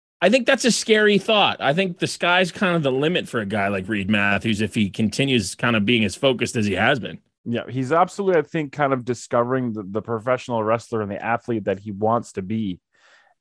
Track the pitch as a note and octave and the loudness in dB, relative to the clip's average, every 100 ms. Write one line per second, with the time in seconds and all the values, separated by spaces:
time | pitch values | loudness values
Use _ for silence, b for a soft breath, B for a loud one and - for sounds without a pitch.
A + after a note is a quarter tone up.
0 | _ - F#3 B3+ A#3+ C4+ B3+ - - G#3+ | _ 0 2 4 2 2 2 2 2 4
1 | G#3 G3 G#3 G#3 C#3+ - A#2+ D#3+ F#3+ E3+ | 4 4 2 2 2 2 0 0 -2 -2
2 | D#3 - F3 F3+ F3+ - F#3+ E3+ C#3 C3 | -6 -2 2 2 2 0 0 2 2 2
3 | D3+ F3 - A#2+ G2+ G#2+ G2 G2 F#2 G#2 | 0 0 -2 -4 -2 -2 0 -2 -2 -2
4 | G2 G#2 G2+ G2 A2 G#2 G#2+ A#2 G2 - | 0 2 2 0 0 0 0 0 -2 0
5 | G#2+ - C#3 B2 F2+ - A#2+ A2+ G2+ A#2+ | -2 0 2 2 0 -2 0 2 2 2
6 | G2+ - C3+ A#2 A#2+ A#2+ G#2 F#2 A2+ C#3+ | 0 0 0 2 -2 -2 0 2 2 0
7 | F2+ - _ _ A2+ A#2 - B2+ B2+ D#3+ | -4 -12 _ _ -6 -6 -4 -6 0 2
8 | F#3 - F#3+ E3+ D3 E3 C#3+ C#3+ C#3+ C3 | 2 0 0 2 0 -4 -4 -2 0 0
9 | A#2+ A#2 - B2 A#2+ C3 B2 G#2+ F#2+ G#2 | -4 -6 -2 0 0 0 -2 -6 -6 -6
10 | G#2+ A2+ A#2+ B2+ - A#2 G#2+ A2+ - A2+ | -4 -4 -2 -2 -2 -2 0 0 -2 -4
11 | G2+ G2+ A2 A#2 - A2+ G2+ G2 G#2+ G2 | -4 -4 -4 -4 -2 -4 -2 -4 -6 -2
12 | G#2+ A#2 G#2 G#2 F#2+ A2 G#2 E2+ _ b | 0 0 -2 -10 -6 -4 -4 -6 _ b
13 | b b b _ | b b b _